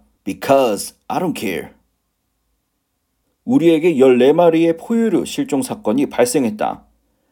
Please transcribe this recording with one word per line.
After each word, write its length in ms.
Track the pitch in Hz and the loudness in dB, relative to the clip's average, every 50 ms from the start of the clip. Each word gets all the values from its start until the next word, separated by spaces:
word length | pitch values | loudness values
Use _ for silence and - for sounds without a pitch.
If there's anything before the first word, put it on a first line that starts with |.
| _ _ _ _ _ | _ _ _ _ _
Because 720 | 101 92 - - - 139 139 131 117 127 101 - - - _ _ - | -12 -10 -6 0 2 2 2 2 2 -2 -4 -8 -12 -16 _ _ -8
I 120 | - 143 | -6 -4
don't 180 | 185 170 - - | -4 -4 -6 -6
care. 340 | 113 98 87 71 - - - _ _ _ _ _ _ _ _ _ _ _ _ _ _ _ _ _ _ _ _ _ _ _ _ _ _ _ _ _ _ _ _ _ _ | -6 -6 -6 -6 -8 -12 -16 _ _ _ _ _ _ _ _ _ _ _ _ _ _ _ _ _ _ _ _ _ _ _ _ _ _ _ _ _ _ _ _ _ _
우리에게 540 | 117 123 143 160 170 165 151 156 180 165 123 | -2 0 2 4 4 2 2 2 0 2 4
열네 340 | 131 131 123 120 123 139 156 | 4 4 4 6 4 4 4
마리의 440 | 165 175 170 160 160 170 165 165 165 | 4 4 4 4 2 2 0 -2 -4
포유류 480 | - - 233 233 233 220 180 131 - | -6 -4 -2 -2 0 0 0 -2 -4
실종 380 | - - - 139 139 147 135 123 | -4 -6 -6 -6 -4 -4 -4 -4
사건이 440 | - 113 107 - 107 110 139 143 - | -6 -8 -8 -4 -4 -2 -2 -2 -2
발생했다. 800 | - - 123 123 - 151 127 110 107 107 - 53 - - - _ _ _ _ _ _ _ _ _ | 0 0 0 0 0 0 -2 -2 -4 -4 -6 -6 -6 -8 -14 _ _ _ _ _ _ _ _ _